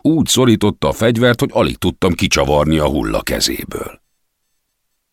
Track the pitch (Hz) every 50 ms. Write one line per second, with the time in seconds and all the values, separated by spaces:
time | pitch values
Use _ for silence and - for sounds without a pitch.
0 | - 147 165 156 107 - - 113 131 120 107 107 104 104 87 - - 71 65 -
1 | 110 120 117 113 123 123 117 - 139 - - 113 101 67 58 - - 92 - -
2 | - 92 82 - - - - 78 69 67 73 73 76 78 80 78 76 69 73 69
3 | 53 53 53 - - - - 57 - 65 - - - - - - - - - -
4 | _ _ _ _ _ _ _ _ _ _ _ _ _ _ _ _ _ _ _ _
5 | _ _